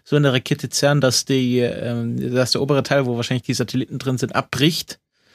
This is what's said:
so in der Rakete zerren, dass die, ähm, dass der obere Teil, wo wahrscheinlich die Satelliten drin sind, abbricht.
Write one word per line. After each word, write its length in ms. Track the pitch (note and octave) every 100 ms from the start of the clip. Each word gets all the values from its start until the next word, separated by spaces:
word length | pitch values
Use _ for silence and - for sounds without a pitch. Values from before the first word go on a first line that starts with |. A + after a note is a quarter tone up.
so 100 | -
in 80 | D3
der 120 | C#3
Rakete 340 | B2 - - B2
zerren, 320 | - C#3+ D3
dass 240 | C3 -
die, 360 | - C3+ B2 B2
ähm, 720 | A#2+ - A#2 A#2 A#2 A#2+ B2
dass 180 | B2 B2
der 80 | -
obere 220 | C#3 C#3
Teil, 240 | - C#3+ B2+
wo 100 | A#2+
wahrscheinlich 280 | A#2+ B2+
die 100 | -
Satelliten 440 | A#2+ A#2 B2 - C3
drin 200 | C3 B2+
sind, 160 | A#2+
abbricht. 680 | B2+ - A#2+ D3 - - - _ _ _